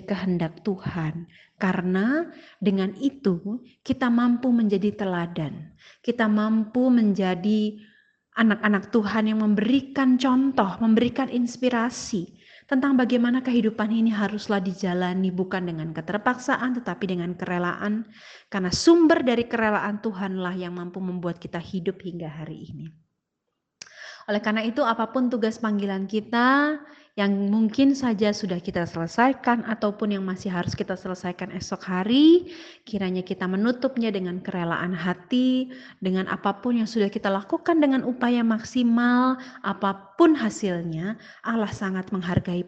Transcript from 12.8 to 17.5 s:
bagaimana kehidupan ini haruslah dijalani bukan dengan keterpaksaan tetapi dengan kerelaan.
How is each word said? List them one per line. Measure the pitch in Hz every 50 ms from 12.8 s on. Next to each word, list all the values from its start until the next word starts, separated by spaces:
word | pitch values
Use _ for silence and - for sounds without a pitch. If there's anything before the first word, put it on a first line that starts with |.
| 254 277 277
bagaimana | 254 254 240 247 247 240 240 240 254
kehidupan | - 262 247 240 208 220 214 - 214 214
ini | 220 226 226 226 220
haruslah | 202 214 196 208 208 - - 214 196
dijalani | 185 196 180 - - 185 175 180 180 180 180 185 190 185 180
bukan | 180 190 185 196 190 180
dengan | 175 170 160 156 160 160 -
keterpaksaan | 160 - - 208 - 247 247 240 - - 269 - 233 254 254 240
tetapi | 240 - 175 - - 185
dengan | 185 175 170 175 180
kerelaan. | 175 185 175